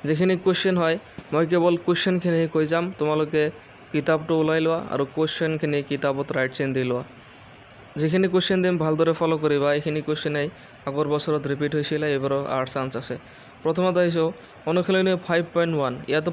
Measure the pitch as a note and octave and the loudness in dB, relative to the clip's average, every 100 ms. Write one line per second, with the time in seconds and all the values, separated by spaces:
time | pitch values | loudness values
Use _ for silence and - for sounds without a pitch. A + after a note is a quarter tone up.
0 | C#3+ D#3 F#3 F3+ F#3 F3 G3 F3+ D#3+ E3 | -2 2 2 2 2 2 2 2 2 0
1 | - - - D3+ E3 F3 E3+ E3+ F3+ E3+ | -4 -20 -4 0 2 4 4 2 0 0
2 | F#3+ F#3 F3+ E3 E3 D#3+ D#3 E3 F3 F#3 | 2 0 2 2 2 0 0 0 -2 -2
3 | D3+ D#3 D3+ D#3 D3+ - - - - D3+ | 0 0 0 0 0 -2 -20 -20 -6 -4
4 | C#3 D#3 D#3 D#3+ D#3 D#3+ D#3+ E3 - C3+ | 0 0 2 0 2 2 2 0 -2 -2
5 | C#3 - D#3 - D#3+ D#3 D3+ D3 C#3 C#3+ | -2 0 -2 0 -2 -2 -2 -2 -2 -2
6 | C#3+ C3+ C#3 C3+ C3 C3 C3+ C3 B2+ B2 | -2 -2 -2 -2 -2 -2 -2 -2 -2 -2
7 | C#3 - - - - - - - - D3 | -6 -18 -20 -20 -20 -20 -20 -20 -14 -4
8 | D#3 F#3 F#3+ F#3 F3+ F#3 F3+ E3+ D#3 D#3 | 0 2 2 2 2 0 2 0 0 2
9 | E3 D#3+ E3 D#3+ D3+ C#3+ C#3+ D3 D#3 D3+ | 2 2 0 0 2 2 2 0 -2 -4
10 | D3+ D3+ D3+ D3 D3 - - - - C#3 | -4 -4 -4 -4 -4 -8 -20 -12 -8 -4
11 | D3 D3 D#3+ D3+ C#3 C#3 D3 D3+ C#3 D3+ | 0 0 0 -2 -2 -2 -2 -2 -2 -2
12 | D3+ C#3 C3+ C#3 C#3 C3 C3 C#3 C3 - | 0 0 0 -2 -2 -2 -2 -4 -6 -6
13 | - B2 - - - - D#3+ E3 F#3 F3 | -8 -10 -12 -20 -20 -6 -2 0 2 4
14 | F3 E3+ D#3+ - - - - F3 F3 F#3+ | 2 2 0 -2 -18 -12 -2 0 2 2
15 | F#3+ F3+ - E3+ E3+ E3+ E3+ D#3 C3 B2 | 2 0 0 -2 0 0 0 2 0 -4
16 | - D#3 E3 | -2 0 0